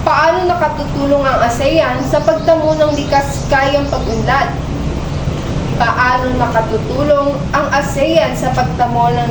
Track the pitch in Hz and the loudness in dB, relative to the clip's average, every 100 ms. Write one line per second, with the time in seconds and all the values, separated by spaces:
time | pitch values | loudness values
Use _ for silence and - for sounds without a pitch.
0 | - 294 320 370 359 339 302 302 277 285 | 0 2 2 2 0 0 0 -2 -4 -2
1 | 277 285 269 240 233 240 277 320 285 - | 2 2 2 2 0 0 2 2 2 -2
2 | - 294 311 320 339 320 311 311 302 294 | 0 0 2 2 2 2 2 2 2 0
3 | 285 277 277 - - 277 277 285 277 262 | 0 0 0 -2 0 2 2 0 0 -2
4 | - 226 220 262 277 - - - - - | -2 -2 0 0 0 -4 -6 -4 -4 -4
5 | - - - - - - - - 233 - | -4 -4 -4 -4 -4 -4 -4 -2 -2 0
6 | 247 254 254 254 233 226 220 220 - 254 | 2 2 0 0 0 0 -2 -2 -2 -2
7 | 302 285 277 277 - 285 277 269 285 277 | 2 2 2 -2 -2 -2 0 -2 -2 -2
8 | 302 330 254 - 269 269 254 - 240 240 | 2 2 2 -2 -2 0 -2 0 0 2
9 | 233 240 233 | 2 2 0